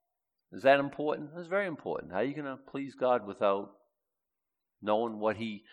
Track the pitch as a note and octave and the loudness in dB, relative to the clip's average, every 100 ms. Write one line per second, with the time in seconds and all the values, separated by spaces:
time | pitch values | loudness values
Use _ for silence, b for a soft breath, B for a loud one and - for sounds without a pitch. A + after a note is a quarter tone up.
0 | _ _ _ _ _ G2 C3+ C#3 C#3+ - | _ _ _ _ _ 2 6 6 4 -2
1 | D3 - D3 E3+ E3 G3 G3 C#3+ F#2 - | -4 -4 -6 -12 -2 -2 -2 -4 -6 -6
2 | - F#2 C3 D3 C#3 C3 - C#3 C#3 - | -4 -2 -2 -4 -8 -10 -10 -10 -8 0
3 | B2+ B2 G2+ G2 G#2 G2 G2+ - _ _ | 2 2 0 0 2 2 -2 -14 _ _
4 | _ _ _ _ _ _ _ _ G2+ G#2+ | _ _ _ _ _ _ _ _ 0 2
5 | A#2 G#2+ G#2+ G2+ A2+ G2+ - | 0 0 0 0 -4 -8 -14